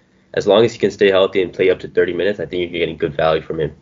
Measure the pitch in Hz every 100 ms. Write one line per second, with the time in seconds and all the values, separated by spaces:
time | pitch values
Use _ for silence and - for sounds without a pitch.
0 | _ _ _ - 98 101 117 - 101 101
1 | 101 95 95 98 87 - 95 90 76 90
2 | 90 87 95 104 80 90 85 85 80 80
3 | 82 73 80 80 - 80 76 -